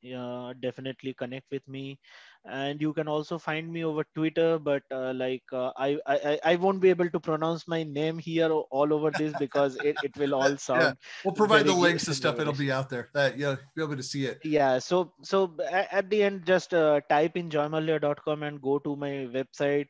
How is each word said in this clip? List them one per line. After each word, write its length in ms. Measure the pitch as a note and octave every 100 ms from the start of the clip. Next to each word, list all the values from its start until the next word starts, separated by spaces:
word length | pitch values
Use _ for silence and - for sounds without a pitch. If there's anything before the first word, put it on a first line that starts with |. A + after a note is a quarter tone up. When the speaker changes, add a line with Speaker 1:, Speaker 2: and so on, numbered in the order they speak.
| B2+ B2+
Speaker 1:
Uh, 360 | B2 B2 B2 B2+
definitely 540 | B2+ A#2+ C3+ B2+ C3+
connect 320 | B2+ B2 C3 -
with 160 | C#3 -
me. 320 | C3+ C3+ C#3 _ - - - -
And 360 | C3+ C#3 D3
you 120 | D3+
can 140 | D3+ D3+
also 300 | D3+ D3 E3
find 340 | - D#3 E3
me 140 | E3 E3
over 180 | D3+ D3+ D#3
Twitter, 440 | D#3+ D#3+ E3 E3
but, 220 | D3 C#3 -
uh, 220 | C3 C3
like, 300 | B2+ B2+ B2+ -
uh, 180 | C3 B2+ -
I, 200 | C#3 D3 -
I, 100 | C#3+
I, 240 | D3 D3
I 120 | D#3+ F3
won't 260 | F#3+ F#3+
be 80 | F#3
able 200 | F3 F3
to 100 | E3+
pronounce 500 | E3+ D#3 D#3+ E3 -
my 140 | E3
name 340 | D#3 C#3 D#3 E3
here 340 | E3+ E3 D#3+
o-, 160 | D#3 -
all 220 | C3+ D3
over 200 | D3+ D#3
this 220 | D3 D#3 D3+
because 380 | C#3 C#3+ C#3 C3
it, 180 | D3 D3+
it 140 | C#3+ -
will 160 | C#3+
all 160 | C#3 C3+
Speaker 2:
<laughs> 0 |
Yeah. 60 | C#3+
Speaker 1:
sound 400 | - C3 D#3 C3 - -
Speaker 2:
We'll 120 | G3 F#3
provide 320 | G#3 G#3+ C#3+
the 40 |
Speaker 1:
very 120 | F3+
Speaker 2:
links 240 | F3 E3 -
and 80 | C#3
stuff. 200 | D#3+ C3+
It'll 140 | D3+
Speaker 1:
English. 80 | C#3
Speaker 2:
be 140 | C#3
out 180 | C3 C3+
there 200 | B2 A2+
that 240 | C#3+ C3+ A#2
you'll 220 | C#3+ C3 C3 -
be 80 |
able 120 | D#3 C#3+
to 80 |
see 220 | B2 C#3+ C3
it. 160 | -
Speaker 1:
Yeah. 360 | D#3+ D3+ C3+ B2+
So, 340 | - F3+ E3 _
so 340 | - G3 F#3 D#3
a-, 320 | F3 F3+ G3
at 160 | F#3+ F#3+
the 140 | G#3+
end, 220 | G3+ G3 E3
just, 280 | F#3 -
uh, 260 | F3 D#3 D3 -
type 300 | D3 E3 F3+
in 120 | E3+
joy 200 | D#3 D3
malia 300 | D#3 D#3 D#3
dot 220 | D3 D3 -
com 180 | D3+
and 180 | D3 D3
go 180 | C3 C#3
to 160 | D3 C#3+
my 320 | C#3+ C#3 B2+
website, 560 | B2+ C3 - C#3+ C#3+ C#3+